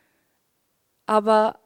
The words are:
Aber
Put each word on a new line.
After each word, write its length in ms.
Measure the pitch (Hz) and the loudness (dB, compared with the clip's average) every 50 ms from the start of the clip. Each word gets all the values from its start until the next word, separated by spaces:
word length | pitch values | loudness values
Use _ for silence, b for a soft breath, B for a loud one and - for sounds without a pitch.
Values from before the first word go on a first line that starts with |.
| _ _ _ _ _ _ _ _ _ _ _ _ _ _ _ _ _ _ _ _ - | _ _ _ _ _ _ _ _ _ _ _ _ _ _ _ _ _ _ _ _ -6
Aber 540 | - 214 214 208 220 220 214 214 220 - _ - | -2 -2 0 2 2 0 2 0 -2 -6 _ 0